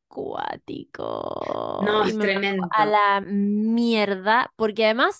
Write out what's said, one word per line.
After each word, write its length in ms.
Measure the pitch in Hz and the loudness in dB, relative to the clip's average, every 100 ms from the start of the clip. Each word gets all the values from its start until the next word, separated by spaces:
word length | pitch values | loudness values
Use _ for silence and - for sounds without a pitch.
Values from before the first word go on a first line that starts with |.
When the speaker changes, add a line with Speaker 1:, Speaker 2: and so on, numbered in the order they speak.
| _ | _
Speaker 1:
cuático. 1800 | - - - 50 - - - - - 55 55 50 50 - 55 55 50 - | -12 -8 -6 -8 -8 -10 -12 -12 -10 -6 -6 -6 -6 -6 -6 -4 -2 0
Speaker 2:
No, 160 | 214 | 2
Speaker 1:
Y 100 | 208 | 2
Speaker 2:
es 40 | 214 | 0
Speaker 1:
me 100 | 202 | 0
mandó 120 | 190 202 | 0 0
Speaker 2:
tremendo. 200 | 196 185 | -2 -2
Speaker 1:
a 140 | 214 208 | 0 2
la 360 | 214 202 196 | 4 4 2
mierda, 1300 | 196 202 202 208 220 233 233 220 202 190 190 233 - - | 0 0 2 2 2 2 2 2 2 0 2 2 2 -2
porque 300 | 220 208 220 | -2 2 2
además 340 | 226 339 - | 4 0 0